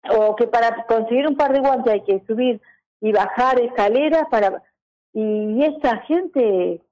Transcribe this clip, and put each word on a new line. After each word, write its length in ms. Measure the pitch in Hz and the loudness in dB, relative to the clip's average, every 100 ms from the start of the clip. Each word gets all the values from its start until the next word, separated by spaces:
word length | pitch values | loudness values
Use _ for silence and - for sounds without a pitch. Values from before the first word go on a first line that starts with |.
| - | 0
o 280 | 220 214 214 | 2 2 2
que 100 | 240 | 0
para 400 | 240 233 226 - | 2 0 -2 -2
conseguir 400 | 226 220 247 294 | 0 2 0 0
un 100 | 277 | 0
par 160 | 285 | 0
de 60 | 269 | 2
guantes 340 | 269 254 226 | 2 0 0
hay 100 | 208 | -2
que 200 | 202 190 | 0 -4
subir 360 | 190 220 254 214 _ _ _ _ | -2 -2 0 -2 _ _ _ _
y 100 | 214 | -2
bajar 500 | 208 254 - 254 254 | 0 0 0 0 2
escaleras 680 | 240 247 202 240 302 320 311 | 0 0 0 2 2 0 0
para, 320 | 233 196 190 _ _ _ _ _ | 0 0 -2 _ _ _ _ _
y 520 | 214 214 214 214 220 | -6 -4 -2 -2 0
esta 340 | 302 302 269 214 | 0 0 -4 -4
gente 800 | - 330 370 277 226 190 180 170 _ | -2 -2 -2 0 0 0 -2 -6 _